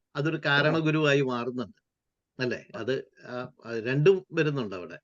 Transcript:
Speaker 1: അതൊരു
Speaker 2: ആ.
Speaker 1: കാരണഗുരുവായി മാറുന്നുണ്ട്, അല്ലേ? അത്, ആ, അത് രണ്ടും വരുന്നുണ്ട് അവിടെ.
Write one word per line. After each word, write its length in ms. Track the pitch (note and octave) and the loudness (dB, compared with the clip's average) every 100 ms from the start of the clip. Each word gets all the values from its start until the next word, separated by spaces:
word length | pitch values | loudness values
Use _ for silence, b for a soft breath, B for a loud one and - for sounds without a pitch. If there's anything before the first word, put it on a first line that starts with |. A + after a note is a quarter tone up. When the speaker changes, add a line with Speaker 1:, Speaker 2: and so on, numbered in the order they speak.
| _ C#3+ | _ -4
Speaker 1:
അതൊരു 220 | D3+ D#3 | -2 -2
Speaker 2:
ആ. 40 | D3+ | 2
Speaker 1:
കാരണഗുരുവായി 760 | C#3+ D3+ E3 D#3 D#3 D3 C#3 | 2 4 2 2 2 4 4
മാറുന്നുണ്ട്, 580 | C3 A#2+ B2+ B2 F#2+ - _ _ _ _ _ - | 2 -2 -4 -6 -8 -12 _ _ _ _ _ -6
അല്ലേ? 220 | B2 G#2 - A#2 | -4 -4 -8 -6
അത്, 340 | A2 C3 - _ A#2+ | -4 -4 -6 _ -12
ആ, 260 | B2 - - A2+ | -10 -10 -14 -8
അത് 220 | A2+ A#2 | -6 -2
രണ്ടും 380 | C#3 F#3 F#3+ - | 4 4 4 0
വരുന്നുണ്ട് 440 | E3 D#3 C#3 G#2+ F#2 | 0 0 -2 -4 -8
അവിടെ. 240 | E2 D#2 | -10 -14